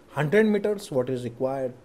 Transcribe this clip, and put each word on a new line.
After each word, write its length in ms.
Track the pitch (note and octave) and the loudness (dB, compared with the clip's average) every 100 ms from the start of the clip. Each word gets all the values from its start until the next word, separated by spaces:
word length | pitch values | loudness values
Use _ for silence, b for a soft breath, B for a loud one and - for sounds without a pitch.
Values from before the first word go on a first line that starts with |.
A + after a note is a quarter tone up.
| B | B
hundred 340 | - D3 G#3 A3 | -2 2 4 4
meters, 440 | G#3 G#3 G3+ - | 2 0 -4 -2
what 200 | C3+ B2 | -2 0
is 140 | B2+ | -2
required. 500 | A#2+ - C3 C3+ C3 B2 | -4 -4 -2 -2 -4 -8